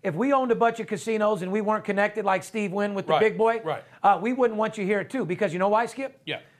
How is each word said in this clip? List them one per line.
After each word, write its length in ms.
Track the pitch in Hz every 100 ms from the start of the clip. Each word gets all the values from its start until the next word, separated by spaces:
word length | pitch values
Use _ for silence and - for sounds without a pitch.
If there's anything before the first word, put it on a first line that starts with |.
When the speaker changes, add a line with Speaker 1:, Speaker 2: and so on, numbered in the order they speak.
| 196
Speaker 1:
if 80 |
we 180 | 160 262
owned 200 | 277 254
a 20 |
bunch 240 | 208 233 226
of 80 | 220
casinos 560 | 208 226 220 214 208
and 80 | 180
we 100 | 208
weren't 240 | 208 214
connected 400 | - 196 208 214
like 200 | 196 190
Steve 260 | - 226 202
Wynn 240 | 196 202
with 120 | 196 170
the 80 |
Speaker 2:
Right, 60 | 156
Speaker 1:
big 160 | 220 180
boy, 240 | 220 226
Speaker 2:
right. 180 | 160 127 - -
Speaker 1:
uh, 120 | 196 185
we 100 | 214
wouldn't 240 | 254 240 214
want 220 | 214 214
you 60 | 190
here 160 | 208
too, 220 | 147 262
because 280 | 156 180 202
you 60 | 175
know 100 | 190
why, 160 | 214 233
Skip? 340 | - 269 -
Speaker 2:
Yeah. 140 | - 143 -